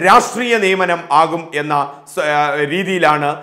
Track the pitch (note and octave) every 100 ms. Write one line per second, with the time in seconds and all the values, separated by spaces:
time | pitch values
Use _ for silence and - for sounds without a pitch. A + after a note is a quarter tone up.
0 | F3+ A#3 - A3 A#3+ A3+ F#3+ F#3+ F3+ E3+
1 | C#3 C#3+ D#3+ E3+ D#3+ D3 D3 D3 C#3 -
2 | - F#3 D3+ D3 D3 D3 C#3+ F3+ F#3+ F3+
3 | D#3 D3+ D3 D3+